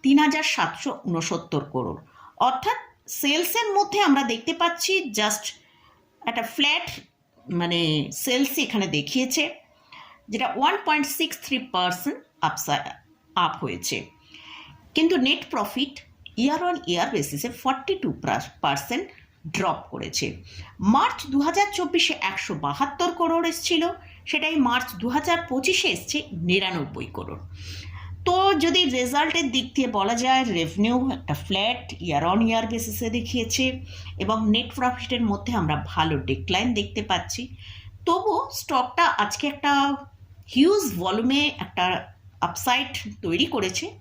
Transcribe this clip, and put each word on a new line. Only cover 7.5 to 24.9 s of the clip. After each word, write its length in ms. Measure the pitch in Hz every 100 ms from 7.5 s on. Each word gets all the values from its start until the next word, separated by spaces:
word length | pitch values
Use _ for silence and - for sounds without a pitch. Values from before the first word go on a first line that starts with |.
| 175
মানে 200 | 170 170 165 151 135 -
সেলস 300 | - 247 277 - 269
এখানে 220 | 220 185 151
দেখিয়েছে, 460 | 143 262 254 311 302 - _ _ _ - - - -
যেটা 160 | 220 254 254
ওয়ান 180 | 294 403 -
পয়েন্ট 200 | 302 285 -
সিক্স 180 | 320 - -
থ্রি 120 | 262 - 185
পার্সেন্ট 420 | 180 180 277 453 _ _ 160
আপসা-, 460 | - - 143 - - _ _ _ - 170
আপ 80 | -
হয়েছে, 340 | 127 87 - 107 - _ _ - - - - - - -
কিন্তু 200 | 330 359 254
নেট 140 | 302 -
প্রফিট 400 | 262 214 - 277 - - _ - -
year 180 | 262 320 359
on 60 | 339 -
year 160 | 175 277 208
basis-এ 340 | 143 143 240 -
ফর্টি 300 | 262 269 - 381
টু 60 | - - - 113 - - 147
পার্সেন্ট 400 | 139 - 247 392 - - _ 156 -
ড্রপ 240 | 185 156 -
করেছে। 340 | - - - 131 - - - - - 196 254
মার্চ 220 | 480 - 277
দু 60 | 277 294
হাজার 200 | 359 415 403
চব্বিশে 360 | 349 339 320 - 285
একশো 220 | - - 156 143
বাহাত্তর 440 | 143 277 277 349 349
করোড় 260 | 330 330 339
এসছিল, 320 | 330 - 320 339 - - - -
সেটাই 260 | 311 311 311 247
মার্চ 200 | 247 247